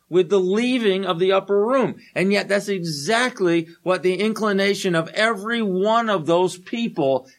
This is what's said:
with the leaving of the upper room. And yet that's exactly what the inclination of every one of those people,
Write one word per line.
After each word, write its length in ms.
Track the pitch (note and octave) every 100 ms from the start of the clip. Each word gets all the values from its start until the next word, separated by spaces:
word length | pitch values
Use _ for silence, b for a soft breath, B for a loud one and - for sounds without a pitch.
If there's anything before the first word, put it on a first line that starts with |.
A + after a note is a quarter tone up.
| b
with 220 | E3+ E3+
the 100 | G3
leaving 640 | F3+ G#3 B3 B3+ G#3+ F#3+
of 140 | F#3 E3+
the 140 | F#3
upper 340 | F#3+ F#3+ G3+ G#3+
room. 300 | C4 F#3+ - B
And 180 | D3 F#3+
yet 160 | G3+ D#3+
that's 200 | G3+ G3+
exactly 1000 | G3 E3+ C#3+ C#3+ A3+ B3 B3 F3+ E3+ E3 B
what 200 | F3 F#3
the 120 | F#3
inclination 800 | F#3 G#3+ G#3+ G#3+ G3 G3 G3+ F#3+
of 160 | E3 D#3+
every 500 | - A3 G3+ G#3 A#3
one 480 | G#3+ F#3 G#3 A3+ A3+
of 160 | G3
those 320 | D3+ E3+ F#3 F3+
people, 720 | - A#3 A#3 - C#3 C3 -